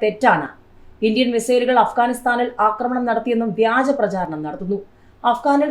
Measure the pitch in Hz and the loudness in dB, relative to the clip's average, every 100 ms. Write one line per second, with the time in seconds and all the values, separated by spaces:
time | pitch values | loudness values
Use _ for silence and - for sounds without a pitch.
0 | 214 - 247 165 - - - - - - | -2 2 2 2 0 -12 -20 -20 -20 -4
1 | 220 220 240 233 233 247 247 247 208 - | 0 2 0 0 0 0 4 4 2 2
2 | 240 247 247 240 247 - 214 - 247 254 | 0 0 -2 0 -2 0 0 0 -2 -2
3 | 240 220 233 226 226 190 220 240 269 277 | -2 -2 0 -2 0 0 2 2 0 0
4 | 208 185 175 156 151 - 185 196 - - | 0 -2 -4 -6 -8 -8 -6 -6 -8 -20
5 | - _ 240 240 294 285 294 | -20 _ -2 0 2 2 2